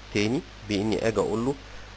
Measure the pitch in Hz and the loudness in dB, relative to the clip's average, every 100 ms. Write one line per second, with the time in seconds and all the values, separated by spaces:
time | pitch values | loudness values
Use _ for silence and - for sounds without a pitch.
0 | - 107 104 135 - - 101 101 110 101 | -2 2 2 2 -2 -10 -2 0 2 2
1 | 113 104 - 110 120 143 - - - | 2 2 2 2 0 -2 -8 -14 -14